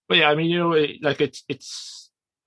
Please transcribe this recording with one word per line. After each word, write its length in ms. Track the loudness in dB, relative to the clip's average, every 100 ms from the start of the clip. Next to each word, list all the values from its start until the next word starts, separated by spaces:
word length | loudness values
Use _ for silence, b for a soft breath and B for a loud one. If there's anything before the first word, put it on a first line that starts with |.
| _
But 100 | 4
yeah, 120 | 4
I 60 | 2
mean, 140 | 0
you 80 | 0
know, 120 | 2
it, 320 | 2 0 -2
like, 160 | -4 -2
it's, 240 | -2 -4 -12
it's 600 | -12 -12 -16 -16 -18 -20 _ _ _